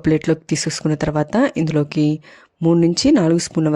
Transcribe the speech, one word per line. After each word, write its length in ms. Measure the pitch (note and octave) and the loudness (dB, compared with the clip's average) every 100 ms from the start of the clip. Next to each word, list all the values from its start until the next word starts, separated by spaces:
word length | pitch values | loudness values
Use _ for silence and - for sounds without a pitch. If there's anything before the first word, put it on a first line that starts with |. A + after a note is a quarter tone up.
ప్లేట్లోకి 420 | - D#3 D#3+ D#3+ - | 0 0 0 -4 -2
తీసేసుకున్న 460 | D#3 - - D#3 D3+ - | -4 -4 -4 -4 -2 -2
తర్వాత 300 | D3+ D3+ G#3+ C4+ - | -4 -2 0 0 -2
ఇందులోకి 440 | D#3+ D3+ D3 - D3+ D#3 - - - - | -2 -2 -2 0 0 -2 -6 -20 -20 -4
మూడు 180 | E3 E3+ | 0 4
నుంచి 280 | E3+ E3+ C4+ D4 | 2 2 2 2
నాలుగు 240 | D#3+ E3+ - | 4 0 -2
స్పూన్ల 260 | - D#3 | -2 0